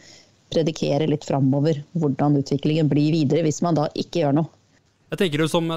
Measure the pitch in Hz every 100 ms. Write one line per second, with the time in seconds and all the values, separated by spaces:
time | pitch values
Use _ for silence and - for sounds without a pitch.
0 | - - _ _ _ 170 160 156 151 143
1 | 156 147 - 143 135 139 151 147 147 165
2 | 151 135 147 143 139 139 151 156 151 143
3 | 151 165 139 160 160 143 170 147 147 -
4 | - 175 147 143 156 _ _ _ _ _
5 | _ 156 196 147 160 175 165